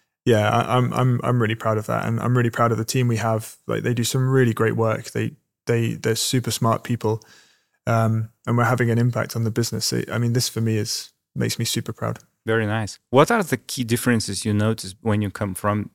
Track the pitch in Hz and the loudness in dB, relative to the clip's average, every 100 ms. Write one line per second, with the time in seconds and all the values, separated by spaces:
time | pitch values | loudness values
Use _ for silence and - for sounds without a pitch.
0 | _ _ - 107 104 113 - 127 120 110 | _ _ 4 4 4 2 2 2 2 2
1 | 127 120 123 123 110 113 113 107 107 113 | 2 2 0 0 0 0 -2 -2 -2 -2
2 | 113 113 113 123 120 - 117 110 113 135 | -2 -2 0 2 2 2 2 2 -2 0
3 | 123 113 113 110 - - - 113 110 120 | 0 0 0 -2 -4 -12 -6 -4 -2 -2
4 | 113 131 131 135 123 113 113 113 113 113 | 0 0 2 4 4 2 0 2 0 -2
5 | - 117 110 - _ _ - 117 117 110 | -4 -6 -6 -8 _ _ -2 0 0 -2
6 | 113 113 - 131 120 - 113 113 - 120 | -2 -2 0 0 -2 0 0 0 -2 -2
7 | 110 113 - - _ _ _ _ - 113 | -2 -4 -6 -20 _ _ _ _ 0 2
8 | 113 110 113 _ - 120 117 123 117 117 | 2 0 -2 _ -2 0 2 2 2 2
9 | 123 117 - 117 113 113 113 113 - 120 | 2 0 -4 -2 -2 -2 -2 -4 -4 -4
10 | - 113 120 120 - 113 113 110 107 - | -2 -2 0 0 -2 -2 0 0 -2 -6
11 | - _ _ 127 117 - 117 120 113 - | -10 _ _ -4 -4 -2 -4 -4 -6 -6
12 | 113 113 - _ - 113 104 110 104 - | -6 -6 -12 _ -2 0 0 -2 -4 -10
13 | _ 123 156 233 170 131 - - 117 120 | _ 4 6 4 0 -4 -4 -6 -2 0
14 | - 113 - 98 110 104 107 113 95 95 | 2 0 0 -4 -2 0 0 -2 -6 -6
15 | 113 104 104 - 104 90 104 104 - | -2 0 -2 -4 -6 -4 -2 -2 -4